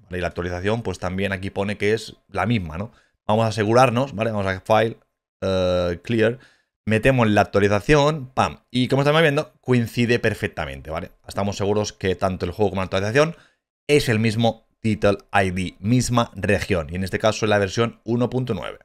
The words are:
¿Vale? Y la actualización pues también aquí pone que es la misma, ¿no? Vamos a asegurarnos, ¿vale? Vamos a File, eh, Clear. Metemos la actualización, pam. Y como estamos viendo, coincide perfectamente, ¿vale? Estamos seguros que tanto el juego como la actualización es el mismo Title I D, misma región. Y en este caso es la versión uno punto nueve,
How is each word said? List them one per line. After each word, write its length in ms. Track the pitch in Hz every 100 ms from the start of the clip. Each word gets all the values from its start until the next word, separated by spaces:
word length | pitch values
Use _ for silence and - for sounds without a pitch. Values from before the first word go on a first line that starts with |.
¿Vale? 180 | - 90
Y 20 |
la 60 | 85
actualización 560 | - 87 90 98 113
pues 160 | 104 87
también 340 | 90 92 98
aquí 160 | 95 95
pone 300 | 98 101 104
que 160 | 101
es 220 | 113 - - _
la 160 | 95
misma, 320 | 95 117 85 78
¿no? 160 | 110 - _ _ -
Vamos 200 | 107 113
a 20 |
asegurarnos, 680 | 107 104 117 127 113 139
¿vale? 160 | 98 113
Vamos 140 | 107 98
a 140 | 92
File, 380 | - 110 113 117 _ _ _ _
eh, 580 | 95 92 90 90 87 87
Clear. 360 | - 113 110 123 - _ _ _ -
Metemos 420 | 110 131 131 110
la 120 | 104
actualización, 880 | - 101 101 104 - 151 143 160 127
pam. 240 | - 95 - _
Y 180 | 123 127
como 140 | 135
estamos 200 | 143 156
viendo, 320 | 160 139 120 _
coincide 560 | - 123 113 - 117 120
perfectamente, 720 | 110 104 104 - 76 67 76
¿vale? 220 | 80 90 _ -
Estamos 300 | - 101 95
seguros 380 | 98 104 104
que 200 | - 95
tanto 300 | 90 95 92
el 80 | 90
juego 200 | 85 101
como 100 | 95
la 40 | 92
actualización 500 | 95 101 123 156 160 _ _ _ _ -
es 240 | 147 -
el 80 | 110
mismo 480 | 113 110 113 - _ _
Title 360 | 113 104 101 98 -
I 200 | 101 95
D, 260 | 90 87 -
misma 540 | 98 127 117 120 113
región. 540 | - 92 95 - 92 73
Y 60 | 90
en 80 |
este 140 | 95 101
caso 260 | 110 107
es 60 | 110
la 80 | 104
versión 420 | 98 104 117 -
uno 280 | - 120 123
punto 240 | 123 127
nueve, 240 | 101 55 50